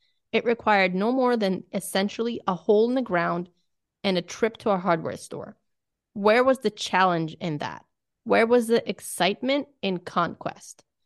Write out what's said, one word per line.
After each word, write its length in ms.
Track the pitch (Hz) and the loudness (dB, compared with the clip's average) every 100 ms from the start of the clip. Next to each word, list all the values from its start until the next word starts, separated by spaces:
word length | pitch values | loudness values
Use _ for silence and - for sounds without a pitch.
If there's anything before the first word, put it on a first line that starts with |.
| _ _ _ | _ _ _
It 140 | 226 208 | -2 0
required 480 | 233 - 202 185 | -2 2 4 4
no 180 | 185 214 | 2 0
more 240 | 262 247 240 | 0 0 0
than 280 | 196 190 - | 0 -2 -4
essentially 640 | 202 - 190 202 - 233 233 - | -10 -4 -2 -2 -2 -6 -4 -4
a 80 | |
hole 340 | 180 - 208 233 | -2 2 4 4
in 60 | |
the 80 | 254 | 0
ground 480 | 233 175 170 175 180 _ _ _ _ _ | -2 -2 0 -2 -6 _ _ _ _ _
and 140 | 202 180 | -2 -2
a 60 | |
trip 340 | 170 - 220 220 | -4 -2 -4 -2
to 120 | 226 | -2
a 80 | 196 | 0
hardware 400 | 180 165 127 95 | 0 0 -2 -10
store. 400 | - - - - _ _ _ _ _ | -12 -14 -14 -18 _ _ _ _ _
Where 280 | 208 202 226 | 0 4 4
was 180 | 262 254 | 4 2
the 100 | 214 | -2
challenge 640 | 208 - 190 185 170 160 - | -4 -2 2 2 2 -2 -6
in 180 | 175 147 | -6 -6
that? 260 | 113 73 - _ _ _ | -8 -12 -18 _ _ _
Where 220 | 226 202 226 | 0 2 4
was 200 | 247 226 | 4 4
the 220 | 233 233 | 0 0
excitement 800 | 196 - - 180 208 247 277 277 _ | -8 -10 -2 -2 0 -2 -2 -4 _
in 160 | 196 180 | -4 -4
conquest?" 880 | 180 - 170 - - - - - _ _ | -4 -2 -2 -4 -12 -12 -18 -20 _ _